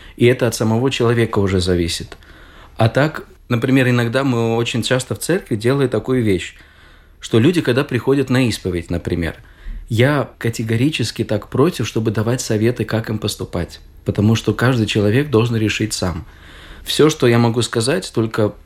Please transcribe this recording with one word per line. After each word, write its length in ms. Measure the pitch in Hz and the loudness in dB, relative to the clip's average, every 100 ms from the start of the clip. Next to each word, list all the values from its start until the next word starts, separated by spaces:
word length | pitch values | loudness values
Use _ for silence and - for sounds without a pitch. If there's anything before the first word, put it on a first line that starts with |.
| - - | -14 2
И 100 | 120 | 2
это 200 | 135 120 | 4 0
от 80 | - | 0
самого 340 | 110 113 131 | 0 0 0
человека 500 | - 120 117 113 107 | 0 2 2 0 0
уже 200 | 98 92 | 2 2
зависит. 580 | 90 87 85 - - - - - - - - - | 2 0 0 -4 -10 -18 -20 -20 -20 -20 -10 0
А 100 | 113 | 0
так, 380 | 131 151 - - - - | 2 0 -2 -14 -16 -6
например, 400 | 120 127 135 127 | -2 2 2 2
иногда 340 | 123 117 127 | 2 0 0
мы 320 | 139 117 113 117 | 0 0 0 0
очень 280 | 117 117 | -2 -2
часто 300 | - 127 - | 0 -2 -2
в 60 | 113 | -6
церкви 380 | - 185 - 110 | -2 -2 -2 -2
делаем 320 | 113 143 131 | 0 0 0
такую 340 | 107 - 127 | -2 0 0
вещь, 320 | 110 92 - - - - - - - - | 2 0 -2 -16 -20 -20 -20 -20 -20 -20
что 180 | - 113 | 0 4
люди, 200 | 135 175 | 4 4
когда 220 | - 123 | 2 0
приходят 460 | 143 127 135 139 131 | 0 -2 0 0 2
на 180 | 127 123 | 2 0
исповедь, 420 | - 95 87 82 | -2 -4 -4 -4
например – 460 | 85 - 85 82 - - - - - - | -6 -2 -4 -4 -8 -16 -16 -12 -12 -4
я 400 | 107 131 147 117 - | 2 2 2 -4 -6
категорически 840 | 117 - 110 113 139 151 117 - 107 | -6 -4 -2 0 0 0 -4 -4 -4
так 240 | 104 - | -4 -2
против, 360 | - 160 - 113 | 0 0 0 -4
чтобы 240 | 117 110 | -2 -2
давать 300 | 107 107 131 | -2 -2 -2
советы, 440 | - 110 113 117 107 | -2 0 0 0 -2
как 240 | 110 110 | -4 -4
им 100 | 107 | -4
поступать, 600 | 104 - 92 92 82 - - - - | -6 -6 -6 -6 -6 -10 -20 -10 -4
потому 300 | 101 104 113 | 2 2 2
что 180 | - | 0
каждый 320 | 101 120 127 101 | 0 2 2 0
человек 440 | 110 104 117 151 | 0 2 2 2
должен 260 | 110 120 117 | 2 2 0
решить 380 | 107 - 110 | -2 -2 -4
сам. 320 | - 92 82 - - - - - - | -4 -4 -6 -12 -20 -20 -20 -20 -14
Всё, 260 | - - 151 | -4 2 2
что 180 | 151 127 | 4 2
я 100 | 120 | 4
могу 220 | 120 117 | 2 0
сказать, 500 | 113 117 113 180 - | -2 -2 -2 -2 -4
только 400 | - 110 - 104 - | -2 -2 0 -2 -2